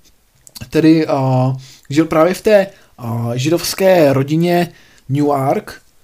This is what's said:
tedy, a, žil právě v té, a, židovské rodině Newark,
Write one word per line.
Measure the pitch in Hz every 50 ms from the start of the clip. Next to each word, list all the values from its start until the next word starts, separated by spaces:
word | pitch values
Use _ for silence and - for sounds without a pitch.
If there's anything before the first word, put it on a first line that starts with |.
| _ _ _ _ _ _ _ _ _ - - - - -
tedy, | - 156 156 156 160 165 156
a, | 147 147 139 135 131 131 127 127 131 131 131 - - - - _ -
žil | 135 147 165
právě | 160 170 156 160 175 185
v | - -
té, | 226 214 202 190 196 - _ _ _ _ -
a, | 123 117 117 120 117 117 120
židovské | 127 127 156 170 170 - - - - 190 190 185 180 156 139 135
rodině | 131 135 131 156 160 170 175 175 175 175 170 - _ _ _ _ _ _ -
Newark, | 127 143 147 147 143 139 135 139 160 208 208 - - - _ _ _ _